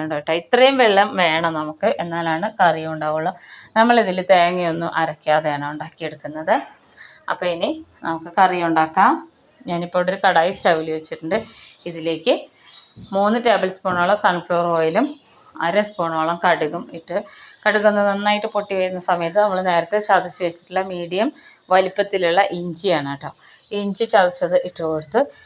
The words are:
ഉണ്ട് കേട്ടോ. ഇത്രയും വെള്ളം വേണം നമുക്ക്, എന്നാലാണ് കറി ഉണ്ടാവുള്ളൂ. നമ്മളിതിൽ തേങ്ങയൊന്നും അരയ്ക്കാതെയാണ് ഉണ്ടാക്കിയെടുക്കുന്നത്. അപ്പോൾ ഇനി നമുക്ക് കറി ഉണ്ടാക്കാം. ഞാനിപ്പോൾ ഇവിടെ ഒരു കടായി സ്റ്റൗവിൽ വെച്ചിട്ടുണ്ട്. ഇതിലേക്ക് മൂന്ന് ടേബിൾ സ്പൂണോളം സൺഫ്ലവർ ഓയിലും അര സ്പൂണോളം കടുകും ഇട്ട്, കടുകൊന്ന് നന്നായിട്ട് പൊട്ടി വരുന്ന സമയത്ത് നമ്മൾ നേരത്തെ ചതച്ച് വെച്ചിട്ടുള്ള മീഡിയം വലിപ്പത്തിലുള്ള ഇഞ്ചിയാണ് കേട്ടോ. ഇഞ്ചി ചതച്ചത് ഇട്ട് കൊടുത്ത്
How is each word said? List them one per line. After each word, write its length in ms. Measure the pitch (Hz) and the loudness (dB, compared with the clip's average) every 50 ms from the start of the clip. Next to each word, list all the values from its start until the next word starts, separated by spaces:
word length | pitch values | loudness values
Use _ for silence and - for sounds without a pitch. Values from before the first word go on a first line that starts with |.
| 156 | -2
ഉണ്ട് 120 | 156 156 147 | -4 -6 -6
കേട്ടോ. 140 | 147 - 160 170 170 | -2 -2 -2 -2 0
ഇത്രയും 340 | - - 240 254 262 277 262 247 | 0 4 6 6 6 6 4 4
വെള്ളം 280 | 214 196 196 175 - - 190 180 | 6 6 4 4 2 2 0 2
വേണം 300 | 165 156 165 170 165 160 156 | 2 2 2 0 -2 -2 -2
നമുക്ക്, 300 | 156 151 156 - - 220 - - 175 | -6 -6 -6 -2 -2 -2 -2 -2 -4
എന്നാലാണ് 440 | 175 165 170 170 165 160 160 190 220 - - | -6 -4 -4 -2 -2 -2 -2 -4 -6 0 2
കറി 240 | 185 170 160 160 160 160 160 | 2 2 2 2 -4 -6 -6
ഉണ്ടാവുള്ളൂ. 380 | 156 151 151 156 156 156 175 185 - - - - - - - _ 220 | -4 -4 -2 -2 -2 -2 -4 -6 -6 -14 -20 -20 -20 -20 -4 _ 2
നമ്മളിതിൽ 420 | 226 240 240 240 214 190 180 185 180 180 190 | 4 4 4 4 4 2 0 -2 2 4 6
തേങ്ങയൊന്നും 580 | 180 170 175 180 180 175 170 160 170 170 165 - 165 | 6 6 4 2 0 -2 -2 -2 -2 -4 -4 -2 -2
അരയ്ക്കാതെയാണ് 680 | 165 160 151 - - 156 151 156 156 151 147 143 147 147 151 | -2 -2 -4 -6 -2 0 0 2 2 0 -2 -2 -4 -6 -8
ഉണ്ടാക്കിയെടുക്കുന്നത്. 840 | 151 160 160 - _ 165 151 147 139 - 143 151 156 160 180 214 285 - - - _ _ - - - - - - - _ - - | -8 -10 -12 -12 _ -10 -10 -10 -10 -14 -12 -12 -8 0 0 0 0 0 -6 -16 _ _ -20 -20 -20 -20 -20 -20 -18 _ -10 -8
അപ്പോൾ 140 | - 175 180 170 | -4 -4 -4 -2
ഇനി 140 | 165 190 247 320 320 - - _ _ - | -2 -4 -4 -4 -6 -10 -18 _ _ -8
നമുക്ക് 240 | - 165 160 - 175 - 208 | -6 -6 -6 -8 -6 2 2
കറി 180 | 190 185 180 180 175 165 | 2 4 4 0 0 0
ഉണ്ടാക്കാം. 420 | 165 160 160 160 - 185 196 185 175 - - - _ _ _ _ _ _ - 180 | 2 2 0 0 2 4 4 4 2 0 -4 -14 _ _ _ _ _ _ -10 -6
ഞാനിപ്പോൾ 300 | 175 170 175 175 - 180 | -6 -6 -6 -2 -2 -2
ഇവിടെ 100 | 175 180 190 | 0 0 -2
ഒരു 60 | 190 - | 0 2
കടായി 300 | 190 180 165 165 185 190 - | 4 4 4 2 2 0 0
സ്റ്റൗവിൽ 300 | - 202 170 160 160 160 156 | 0 2 2 2 0 -4 -6
വെച്ചിട്ടുണ്ട്. 400 | 156 156 - - - 156 160 185 226 226 - - - - - - _ _ 180 | -8 -8 -10 -12 -10 -6 -4 -4 -4 -4 -8 -14 -20 -20 -20 -20 _ _ -12
ഇതിലേക്ക് 460 | 165 165 160 165 165 156 - 240 311 - - - _ _ - - - - - - _ - - - 196 | -12 -8 -6 -6 -6 -2 0 -2 -2 -2 -2 -12 _ _ -20 -20 -20 -20 -20 -20 _ -20 -14 -6 -2
മൂന്ന് 220 | 196 202 208 220 240 233 | 0 2 2 2 2 2
ടേബിൾ 240 | 240 208 185 185 185 185 | 2 2 4 2 -2 -4
സ്പൂണോളം 420 | - - 190 180 175 175 185 208 202 - | -4 -4 -2 0 0 2 2 2 2 2
സൺഫ്ലവർ 440 | 196 175 175 165 - 180 175 170 170 170 | 0 0 0 -2 -2 0 0 2 2 2
ഓയിലും 300 | 165 160 160 165 208 269 294 - - - _ _ _ _ - _ - 160 | 2 2 2 2 0 0 0 -4 -12 -20 _ _ _ _ -20 _ -6 -4
അര 100 | 170 180 208 208 208 | 0 0 0 -2 -2
സ്പൂണോളം 480 | - - 170 165 160 160 160 160 170 175 - | -4 -4 -4 -2 -2 -2 -2 -2 -2 0 2
കടുകും 380 | 180 165 156 160 151 165 170 - - - 170 | 2 2 2 0 -4 -4 -8 -10 -12 -14 -16
ഇട്ട്, 180 | - - 175 202 - - - - - - - _ - | -12 -6 -6 -6 -6 -8 -16 -20 -20 -20 -20 _ -2
കടുകൊന്ന് 380 | 214 202 214 202 208 208 202 202 202 | 0 2 4 2 4 2 4 2 0
നന്നായിട്ട് 400 | 202 202 208 208 208 208 208 220 - | 0 0 0 0 0 0 -2 -4 -4
പൊട്ടി 200 | 208 202 - 196 190 | -4 -4 -4 -2 -2
വരുന്ന 220 | 185 185 185 180 - - | -2 -2 -4 -6 -2 -2
സമയത്ത് 280 | 180 175 170 165 170 208 208 | -2 -2 -2 0 2 2 2
നമ്മൾ 140 | 208 185 185 185 185 | 2 0 0 0 2
നേരത്തെ 300 | 175 170 165 170 208 214 208 - | 2 0 0 0 -2 -2 2 2
ചതച്ച് 320 | 196 180 175 180 - - 185 | 2 2 2 -2 -6 -4 -4
വെച്ചിട്ടുള്ള 380 | 165 165 - - - 180 185 190 190 185 | -4 -6 -6 -12 -6 -6 -4 -4 -4 -6
മീഡിയം 360 | 175 175 170 180 190 220 302 - - - - - _ _ - 185 | -8 -8 -4 -2 -2 -2 -2 -4 -8 -18 -20 -20 _ _ 2 2
വലിപ്പത്തിലുള്ള 680 | 190 190 185 - - 202 202 - 190 180 170 170 190 202 - 170 175 | 2 2 2 0 -2 -2 -2 0 0 0 2 2 2 2 0 -2 -6
ഇഞ്ചിയാണ് 520 | 175 175 160 - - 196 170 151 143 139 139 | -6 -4 -4 -2 0 0 0 0 -2 -4 -8
കേട്ടോ. 180 | 139 - 147 - - - - - - - - 202 202 | -10 -12 -14 -16 -16 -20 -20 -20 -20 -14 -10 -8 -6
ഇഞ്ചി 240 | 202 202 190 - 226 214 - | -4 -2 0 0 0 4 4
ചതച്ചത് 440 | 208 185 180 180 - 180 165 180 185 - 180 | 4 4 4 2 -2 -2 0 0 0 0 -2
ഇട്ട് 140 | - - 165 160 | -6 -6 -4 -4
കൊടുത്ത് 340 | 160 156 151 - - 233 285 277 - - - | -4 -4 -6 -2 -2 -2 -2 -2 -4 -14 -20